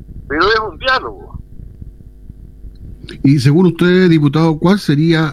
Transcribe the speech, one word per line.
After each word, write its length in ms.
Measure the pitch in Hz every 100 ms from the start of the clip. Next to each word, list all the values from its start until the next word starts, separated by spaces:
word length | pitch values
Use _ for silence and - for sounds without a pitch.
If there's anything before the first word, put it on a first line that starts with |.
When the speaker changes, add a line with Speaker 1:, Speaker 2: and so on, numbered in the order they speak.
| - - -
Speaker 1:
pero 140 | 147
es 180 | 185 220
un 180 | 214 160
diálogo. 600 | 262 262 139 101 - - - - - - - - - - - - - - - - - - - -
Speaker 2:
Y 160 | 135 147
según 300 | 123 147 185
usted, 420 | 165 175 180 185
diputado, 480 | 165 147 147 165 156
¿cuáles 240 | 165 202
serían 500 | - 143 160 165 160